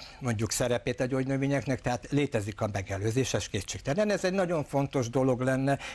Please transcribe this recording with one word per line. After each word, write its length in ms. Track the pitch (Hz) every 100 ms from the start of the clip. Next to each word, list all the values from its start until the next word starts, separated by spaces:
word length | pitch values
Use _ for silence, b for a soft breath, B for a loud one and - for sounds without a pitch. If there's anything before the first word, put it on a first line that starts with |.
| B B
mondjuk 320 | 131 110 110
szerepét 480 | - 123 120 - 123
a 60 | 127
gyógynövényeknek, 760 | 131 131 135 139 139 131 127
tehát 260 | - 123 -
létezik 520 | 143 143 113 101 104
a 80 | 107
megelőzés, 600 | 101 95 98 107 117 123
ez 140 | 117 -
kétségtelen. 600 | 104 - 101 - 170 214
Ez 140 | 202
egy 100 | 185
nagyon 300 | 190 180 170
fontos 460 | 139 143 139 143 117
dolog 320 | 131 131 123
lenne, 360 | 127 131 135 139 B